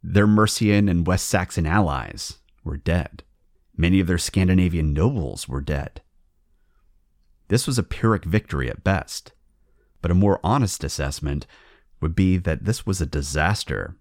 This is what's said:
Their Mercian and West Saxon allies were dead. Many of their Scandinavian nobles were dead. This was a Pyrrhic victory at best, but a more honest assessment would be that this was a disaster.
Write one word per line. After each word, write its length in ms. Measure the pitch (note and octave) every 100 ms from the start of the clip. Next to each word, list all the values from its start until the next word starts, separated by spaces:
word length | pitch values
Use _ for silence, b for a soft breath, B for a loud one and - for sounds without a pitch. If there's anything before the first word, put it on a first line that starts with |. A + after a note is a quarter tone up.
Their 240 | - G#2 G#2
Mercian 600 | G#2+ G#2+ - G#2+ G#2 G#2
and 180 | F2 E2+
West 200 | F#2 -
Saxon 400 | G2 F2+ - D#2+
allies 720 | F#2 F#2 C#2 A1+ - - - _ _
were 140 | - C#2+
dead. 440 | E2+ E2+ D#2+ - - _ _ _ _ -
Many 240 | E2+ F#2+
of 60 | F2+
their 120 | F2
Scandinavian 760 | - - F#2 F#2 F2+ E2 D2+
nobles 540 | C#2+ G2+ C3+ D2 G1+ -
were 120 | C2
dead. 400 | C#2 D2 - - _ _ _ _ _ _ _ _ _ _ _ _ _ _ _
This 180 | A2 -
was 120 | B2
a 40 |
Pyrrhic 420 | G2 - A2+ G#2
victory 460 | E2+ E2 - D2 B1
at 140 | -
best, 480 | - F#2+ - - - _ _ _ _ _ _ _
but 100 | E2+
a 40 |
more 240 | F2 G2+ G2
honest 400 | F2 C3 G#2+ -
assessment 600 | D#2+ - C#2 - D2 C#2+ - b b b b _
would 140 | D#2
be 220 | E2 F#2 F#2
that 280 | F2 D#2
this 220 | C#2+ A#2 -
was 140 | F#2
a 60 | D2+
disaster. 920 | D2+ D2 C#2+ D#2 A2 - A1 G1+ E2+